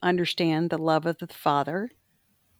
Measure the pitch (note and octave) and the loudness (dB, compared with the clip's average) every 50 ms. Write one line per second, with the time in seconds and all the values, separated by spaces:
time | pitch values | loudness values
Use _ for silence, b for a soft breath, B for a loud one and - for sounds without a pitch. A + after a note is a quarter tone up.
0 | - F3+ F3+ F3 E3+ - - - F3 E3 D#3 D#3+ E3+ E3 E3 D#3 D#3+ E3 D#3 D#3 | 0 0 2 2 0 -2 0 0 2 2 2 2 0 0 -2 0 2 2 2 2
1 | D#3 E3+ D#3+ - F3 - - - - D3 C#3+ C#3+ C3+ C#3 E3 F#3+ A3 B3 _ _ | 2 -2 -4 -6 -8 -14 -8 -2 0 0 2 2 0 -2 -4 -6 -6 -8 _ _
2 | _ _ _ _ _ _ _ _ _ _ _ | _ _ _ _ _ _ _ _ _ _ _